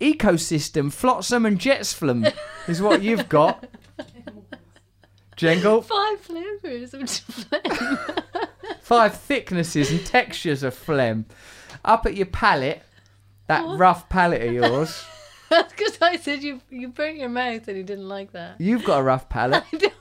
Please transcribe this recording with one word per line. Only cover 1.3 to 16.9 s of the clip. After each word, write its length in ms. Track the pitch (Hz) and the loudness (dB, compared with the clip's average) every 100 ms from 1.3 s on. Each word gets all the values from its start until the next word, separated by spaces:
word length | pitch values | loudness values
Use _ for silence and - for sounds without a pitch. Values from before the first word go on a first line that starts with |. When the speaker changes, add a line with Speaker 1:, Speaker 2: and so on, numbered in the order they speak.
| 247 226 | 2 2
Speaker 1:
and 140 | 190 | 2
jetsam 680 | 262 277 - - 143 120 113 - - - - | 2 0 -2 -2 0 2 2 0 -8 -10 -6
is 160 | 170 | 0
what 180 | 208 226 | 4 4
you've 260 | 208 226 - | 2 0 2
got. 360 | 151 170 - - - _ - | 4 4 0 -10 -20 _ -18
Speaker 2:
<laughs> 1400 | - 240 - 208 - - _ _ _ _ _ _ _ - | -18 -18 -20 -20 -20 -20 _ _ _ _ _ _ _ -2
Speaker 1:
Jingle. 460 | 160 175 202 226 | 2 4 4 2
Speaker 2:
Five 380 | - 415 427 403 | 2 -2 -2 -4
flavours 760 | - 330 381 403 339 240 247 | -8 -10 -8 -10 -10 -10 -12
of 140 | 269 254 | -12 -8
phlegm. 920 | - - - - 294 349 - 1077 - 605 - - 349 | -8 -10 -16 -6 -4 -2 -4 -2 -4 -6 -8 -8 -8
<laughs> 380 | - - 403 - | -8 -10 -14 -8
Speaker 1:
Five 320 | - 233 208 - | 2 4 4 0
thicknesses 680 | - - - 175 170 151 139 | -4 -4 -2 -4 -2 0 0
and 140 | 165 | 0
textures 580 | - 247 240 - 165 135 | 0 0 0 -4 -4 -2
of 100 | 135 | -4
phlegm. 520 | - - 143 117 113 110 - - - - - | -6 -2 0 0 -2 -6 -14 -20 -20 -20 -4
Up 220 | - 220 226 | 2 2 2
at 100 | 196 | -2
your 100 | 180 | -4
palate, 560 | - 220 156 135 - - _ _ _ _ _ - | 0 2 2 0 -4 -12 _ _ _ _ _ -2
that 180 | 151 | -2
Speaker 2:
What? 140 | 160 156 | 0 4
Speaker 1:
rough 300 | 180 175 - | 4 4 0
palate 340 | 185 175 139 | 2 2 2
of 100 | 117 | 0
yours. 520 | 120 117 131 160 - - - - | 2 2 2 -2 -6 -16 -20 -20
Speaker 2:
<laughs> 220 | - - | -14 0
That's 220 | 330 - | 2 2
'cause 240 | - 415 - | -2 -4 0
I 140 | 339 359 | 0 0
said 260 | 285 285 | -4 -6
you, 180 | 294 254 _ | -8 -12 _
you 180 | 254 | -14
burnt 300 | 247 | -12